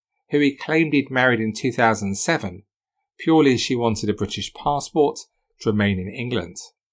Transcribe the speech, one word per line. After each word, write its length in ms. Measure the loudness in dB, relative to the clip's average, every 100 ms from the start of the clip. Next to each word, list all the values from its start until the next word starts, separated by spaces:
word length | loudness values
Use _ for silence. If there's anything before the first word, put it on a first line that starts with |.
| _ _ _
who 80 | 2
he 160 | 2
claimed 380 | 0 -2 0 2
he'd 180 | 0 0
married 300 | 2 2 2
in 140 | 0
two 180 | -2 -4
thousand 440 | 2 2 2 -2 -4
seven, 460 | -2 -2 -4 -12 _ _ _ _ _ _
purely 360 | 2 6 6
as 80 | 4
she 120 | 0
wanted 360 | 0 0 0 -2
a 40 |
British 380 | -2 -4 -6 -10
passport 680 | -6 -4 -2 -2 2 2 0 -16 _ _ _
to 100 | -2
remain 280 | 2 0 0
in 100 | -6
England. 500 | -8 -4 -4 -6 -12 -20 _ _